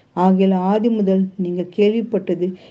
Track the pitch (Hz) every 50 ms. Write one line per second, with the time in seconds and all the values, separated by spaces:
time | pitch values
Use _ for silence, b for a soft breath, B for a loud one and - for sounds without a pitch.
0 | b b b 175 180 190 190 185 196 196 190 185 180 190 202 220 220 240 226 214
1 | 202 190 190 190 190 185 - - 185 175 175 180 175 175 - - 202 208 220 233
2 | 220 - - 196 190 - 175 170 180 185 185 B B B